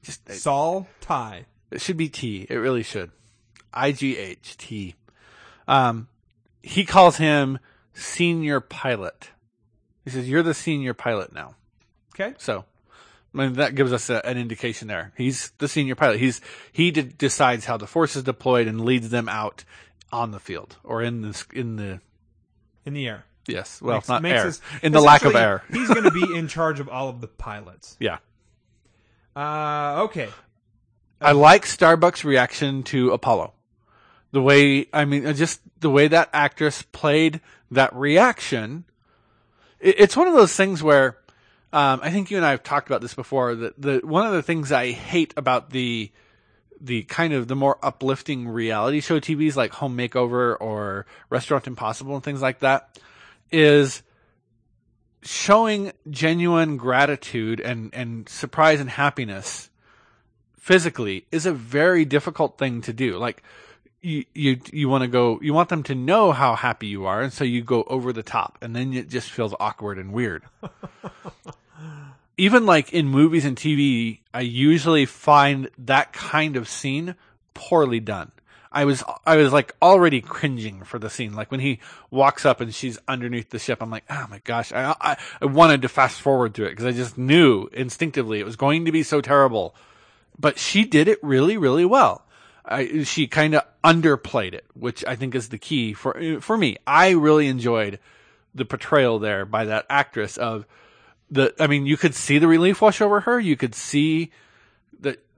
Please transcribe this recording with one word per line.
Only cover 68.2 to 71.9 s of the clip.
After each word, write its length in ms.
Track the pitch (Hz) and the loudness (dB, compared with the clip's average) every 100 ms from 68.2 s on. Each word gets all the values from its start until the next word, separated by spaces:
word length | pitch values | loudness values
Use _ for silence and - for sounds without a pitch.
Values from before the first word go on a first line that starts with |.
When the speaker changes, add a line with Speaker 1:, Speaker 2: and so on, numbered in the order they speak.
Speaker 1:
top, 340 | 104 120 87 _ | -6 -6 -6 _
and 120 | 117 | -10
then 200 | 117 131 | -8 -6
it 140 | 127 80 | -6 -8
just 200 | 117 - | -10 -10
feels 240 | - 110 98 | -6 -6 -4
awkward 380 | 104 - 104 95 | -6 -6 -10 -10
and 120 | 95 | -10
weird. 300 | 104 117 82 _ _ | -6 -6 -6 _ _
<laughs> 80 | 202 _ - _ 196 - 185 - - - _ 156 156 | -20 _ -20 _ -20 -18 -20 -20 -20 -20 _ _ -20